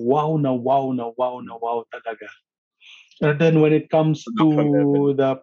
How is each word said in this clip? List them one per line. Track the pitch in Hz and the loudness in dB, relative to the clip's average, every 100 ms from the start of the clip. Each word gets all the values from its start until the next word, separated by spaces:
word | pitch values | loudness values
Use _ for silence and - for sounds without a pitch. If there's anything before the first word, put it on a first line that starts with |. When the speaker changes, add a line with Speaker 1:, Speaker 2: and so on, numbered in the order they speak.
Speaker 1:
wow | 117 147 151 160 | 0 0 0 -2
na | 135 127 | -2 -2
wow | 123 135 131 | 0 0 0
na | 127 117 | -6 -6
wow | 117 123 123 | -6 -6 -6
na | 120 117 | -14 -10
wow | 117 117 110 | -6 -6 -8
talaga. | 117 113 110 104 - _ _ _ _ - - _ - | -14 -12 -14 -16 -20 _ _ _ _ -20 -20 _ -4
And | 151 147 | -2 2
then | 165 160 | 4 4
when | 156 151 | 4 2
it | 151 | 0
comes | 160 156 147 | 0 2 -2
Speaker 2:
Production | - 135 156 147 147 | -4 0 2 2 2
Speaker 1:
to | 143 | 2
Speaker 2:
level. | 143 143 143 | 2 2 0
Speaker 1:
the | 139 135 131 | 0 0 0